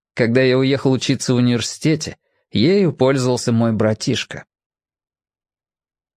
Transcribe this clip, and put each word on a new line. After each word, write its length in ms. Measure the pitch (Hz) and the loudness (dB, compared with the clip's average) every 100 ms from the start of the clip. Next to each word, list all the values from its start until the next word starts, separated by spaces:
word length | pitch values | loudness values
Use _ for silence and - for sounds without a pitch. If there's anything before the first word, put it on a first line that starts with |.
| _ - | _ -2
когда 260 | 117 123 | 0 2
я 160 | 131 127 | 2 2
уехал 340 | 135 135 135 | 0 0 0
учиться 420 | 131 - 135 - 123 | 0 0 -2 0 0
в 20 | |
университете, 800 | 123 120 - - 151 151 - - _ _ _ | 2 0 -4 -4 -2 -2 -4 -14 _ _ _
ею 400 | 95 131 196 175 | 0 2 2 0
пользовался 580 | - 131 139 127 123 - | 2 2 2 0 -2 -2
мой 220 | 113 117 | 0 0
братишка. 720 | 107 107 110 - 110 - - - _ _ _ _ _ _ _ _ _ _ _ _ _ _ _ _ | 0 0 -2 -4 -6 -6 -14 -18 _ _ _ _ _ _ _ _ _ _ _ _ _ _ _ _